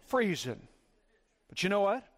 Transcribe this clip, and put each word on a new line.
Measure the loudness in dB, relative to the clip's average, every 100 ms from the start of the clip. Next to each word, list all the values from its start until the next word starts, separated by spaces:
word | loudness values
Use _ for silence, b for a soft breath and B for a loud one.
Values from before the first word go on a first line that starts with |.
| _
Freezing. | 0 0 -2 -6 -10 -14 _ _ _ _ _ _ _ _
But | -4
you | 0
know | 2
what? | 2 0 -6